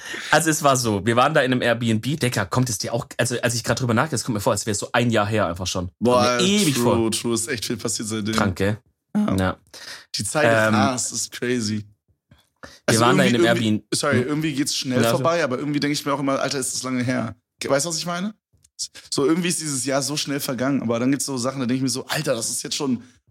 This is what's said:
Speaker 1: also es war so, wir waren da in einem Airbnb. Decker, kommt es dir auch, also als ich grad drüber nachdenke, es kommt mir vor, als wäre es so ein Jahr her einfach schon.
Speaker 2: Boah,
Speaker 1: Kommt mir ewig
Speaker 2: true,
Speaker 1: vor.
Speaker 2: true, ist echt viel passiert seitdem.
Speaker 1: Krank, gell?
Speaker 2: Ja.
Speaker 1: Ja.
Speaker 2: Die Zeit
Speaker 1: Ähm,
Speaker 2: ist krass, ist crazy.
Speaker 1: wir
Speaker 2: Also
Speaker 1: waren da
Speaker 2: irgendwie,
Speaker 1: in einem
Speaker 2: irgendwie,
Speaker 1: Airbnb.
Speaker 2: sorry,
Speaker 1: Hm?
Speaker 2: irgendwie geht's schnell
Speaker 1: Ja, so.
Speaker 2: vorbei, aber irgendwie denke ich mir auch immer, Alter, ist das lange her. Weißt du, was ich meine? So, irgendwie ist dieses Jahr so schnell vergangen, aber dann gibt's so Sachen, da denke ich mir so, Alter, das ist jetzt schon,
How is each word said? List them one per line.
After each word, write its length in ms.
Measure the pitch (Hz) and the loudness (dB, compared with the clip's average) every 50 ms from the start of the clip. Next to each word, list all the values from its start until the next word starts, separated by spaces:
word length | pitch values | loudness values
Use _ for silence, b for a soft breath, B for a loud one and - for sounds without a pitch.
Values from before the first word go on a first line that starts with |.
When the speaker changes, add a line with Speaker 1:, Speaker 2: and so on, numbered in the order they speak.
| B B B B B B | B B B B B B
Speaker 1:
also 220 | 151 156 165 160 | 4 4 6 4
es 100 | 151 - | 2 4
war 160 | 147 143 135 | 4 4 4
so, 260 | 127 120 113 104 98 92 | 4 2 2 0 2 2
wir 100 | 117 117 | 4 4
waren 180 | 123 131 151 160 | 6 4 6 4
da 80 | 151 | 4
in 100 | 127 127 | 4 4
einem 120 | 127 127 - | 2 2 2
Airbnb. 560 | 120 117 117 123 113 110 110 - 123 160 - | 2 2 2 2 0 0 0 0 -2 -2 0
Decker, 260 | - 123 123 113 98 | -2 0 0 -2 -2
kommt 240 | - - 127 127 123 | 0 2 0 2 0
es 80 | 107 | -2
dir 160 | - - - - | -6 -4 -4 -4
auch, 140 | 120 - - - | -4 -6 -6 -2
also 180 | - 127 - 123 - | -2 -2 0 0 0
als 140 | - 120 117 | 0 0 0
ich 80 | 117 - | -2 -2
grad 160 | - 120 110 | -2 -2 0
drüber 140 | 131 117 110 | 0 0 2
nachdenke, 200 | 117 143 160 135 | 2 2 0 -2
es 60 | 113 - | -4 -2
kommt 120 | - 110 | -2 -4
mir 40 | 104 | 0
vor, 100 | - 127 110 | 0 0 0
als 140 | 101 - | 0 -2
wäre 60 | 113 104 | -4 -4
es 40 | - | -4
so 100 | - - - | -4 -6 -4
ein 160 | 120 120 120 | -2 0 2
Jahr 160 | 110 107 104 | 2 2 0
her 220 | 101 110 107 98 | 2 0 0 0
einfach 180 | 82 87 90 90 | -2 -4 -4 -6
schon. 240 | - - 95 87 85 - _ | -4 -4 -4 -6 -6 -6 _
Speaker 2:
Boah, 240 | 104 123 123 123 120 123 123 | 0 2 2 4 2 2 2
Speaker 1:
Kommt 40 | 120 | 2
mir 60 | - 185 202 208 | 2 2 2 2
ewig 140 | 196 156 131 | 2 2 2
Speaker 2:
true, 80 | 120 120 | 2 2
Speaker 1:
vor. 280 | 120 101 104 113 110 | 2 2 2 0 0
Speaker 2:
true, 220 | 110 - - 120 117 | -2 -2 -2 -2 -2
ist 140 | 110 - | -2 -2
echt 180 | 156 135 104 - | -4 -6 -6 -4
viel 100 | - 131 | -6 -6
passiert 300 | 104 - 117 - - 120 | -6 -4 -6 -6 -4 -6
seitdem. 280 | 104 110 110 101 120 - | -6 -4 -4 -4 -2 0
Speaker 1:
Krank, 200 | 110 107 98 87 | 0 0 0 0
gell? 200 | - 98 101 107 - _ _ _ _ _ _ - | 0 0 -2 -2 -4 _ _ _ _ _ _ -2
Speaker 2:
Ja. 200 | 214 208 - 101 | -2 0 2 2
Speaker 1:
Ja. 220 | 95 92 92 - - _ _ B B B B B B B B - | 2 0 0 -2 -6 _ _ B B B B B B B B -8
Speaker 2:
Die 80 | - 107 | -6 -6
Zeit 200 | - - 156 143 | -2 0 2 4
Speaker 1:
Ähm, 280 | 117 113 110 110 110 107 | 4 4 4 4 4 4
Speaker 2:
ist 40 | - | 4
krass, 320 | 135 139 127 120 - - | 2 2 0 -2 -4 -4
ist 200 | - 113 - - | -4 -6 -8 -8
crazy. 540 | - - 127 120 127 123 110 104 110 107 104 104 _ _ _ _ _ _ | -6 -6 -2 -2 0 0 0 -2 -4 -4 -6 -10 _ _ _ _ _ _
Speaker 1:
wir 460 | _ _ - _ _ _ _ _ B B B B B | _ _ -20 _ _ _ _ _ B B B B B
Speaker 2:
Also 160 | - 117 110 | 0 2 4
Speaker 1:
waren 160 | 120 123 127 | 4 4 6
da 60 | - 131 | 4 4
Speaker 2:
irgendwie, 180 | 123 120 113 | 4 4 4
Speaker 1:
in 60 | 117 117 | 4 4
einem 80 | 117 117 113 | 4 4 2
Speaker 2:
irgendwie, 40 | 110 107 | 2 2
Speaker 1:
Airbnb. 180 | 107 - _ - | 0 -2 _ -4
Speaker 2:
sorry, 240 | - - 147 135 - | -2 0 2 2 2
Speaker 1:
Hm? 80 | 123 | 2
Speaker 2:
irgendwie 260 | 147 147 151 156 160 135 | 0 -2 -2 -2 -2 -2
geht's 220 | 131 147 - - | -2 -2 -2 -2
schnell 260 | - - 131 127 127 | -4 -4 0 0 2
Speaker 1:
Ja, 80 | 117 113 | 2 2
so. 60 | 117 | 2
Speaker 2:
vorbei, 260 | 127 127 165 170 170 156 | 2 2 0 2 2 0
aber 140 | 123 127 | 0 -2
irgendwie 220 | 131 147 147 147 143 | -2 -2 -2 -2 0
denke 140 | 143 143 147 | 0 0 -2
ich 120 | 143 - | -2 -2
mir 80 | 147 139 | -2 -2
auch 60 | 139 | 0
immer, 200 | 143 139 135 - | 0 0 0 0
Alter, 200 | - 135 135 139 | -2 -2 -2 -4
ist 160 | 127 - - | -4 -4 -4
das 80 | - - | -6 -6
lange 180 | 127 127 123 | -4 -4 -2
her. 340 | 120 127 127 123 117 113 104 - _ _ _ _ - | -2 0 -2 -2 -4 -6 -10 -14 _ _ _ _ -2
Weißt 200 | - 139 139 139 | 0 0 0 0
du, 40 | 175 | -2
was 80 | 165 | -4
ich 80 | 156 151 | -6 -6
meine? 300 | 175 175 175 185 220 - _ _ _ _ _ _ _ _ - - - B B B B | -6 -4 -4 -4 -6 -6 _ _ _ _ _ _ _ _ -12 -12 -12 B B B B
So, 160 | - - 139 | -2 2 4
irgendwie 220 | 139 160 156 165 | 4 4 2 2
ist 120 | 180 170 - | 0 -2 -2
dieses 240 | 160 151 139 131 123 | -4 -4 -4 -4 -2
Jahr 180 | 139 131 143 131 | 0 0 0 0
so 140 | 127 147 | -2 -4
schnell 220 | 151 - 143 139 139 | -4 -4 -4 -4 -4
vergangen, 420 | - - 131 110 123 139 139 123 - | -4 -4 -2 -2 0 0 0 0 0
aber 160 | 113 117 117 | 0 0 2
dann 100 | 123 131 | 2 2
gibt's 160 | 143 131 - | 2 0 -2
so 100 | 143 135 | -4 -4
Sachen, 240 | 123 117 131 135 139 | -2 -2 -2 -2 -2
da 40 | 127 | -2
denke 120 | 113 127 | -2 0
ich 40 | 131 135 | 0 0
mir 60 | 131 | -2
so, 160 | 113 131 - | -2 -4 -4
Alter, 300 | - - 151 147 151 127 | -4 -4 -4 -2 -2 -2
das 160 | 113 110 - | -2 -2 -4
ist 100 | 123 - | -6 -6
jetzt 140 | - 139 - | -6 -6 -4
schon, 260 | - 151 131 123 117 B B B B B _ | -2 0 0 -2 -2 B B B B B _